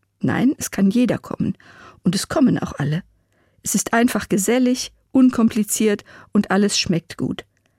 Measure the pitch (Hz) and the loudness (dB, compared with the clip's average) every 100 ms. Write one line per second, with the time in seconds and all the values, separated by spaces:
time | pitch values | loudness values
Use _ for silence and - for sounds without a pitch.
0 | _ _ - - 240 - - - 196 233 | _ _ -2 0 0 0 -6 0 0 2
1 | 247 - - - - - - - - - | 0 -2 -6 -6 -6 -6 -14 -20 -20 -6
2 | - 190 - 330 247 160 - - 143 156 | -4 -2 -4 0 2 0 -4 -6 -4 -4
3 | - _ _ _ _ _ - 202 - 233 | -8 _ _ _ _ _ -6 -4 -2 0
4 | 240 214 - 208 196 247 247 254 - - | 0 0 -2 -2 0 0 2 0 -6 -14
5 | _ 262 254 254 226 214 208 - 214 208 | _ 4 4 4 2 0 -4 0 0 -2
6 | - - - 208 - 190 208 - - 170 | -6 -20 -4 -2 0 2 2 0 -2 -2
7 | - - - - - _ _ | -4 -6 -6 -6 -12 _ _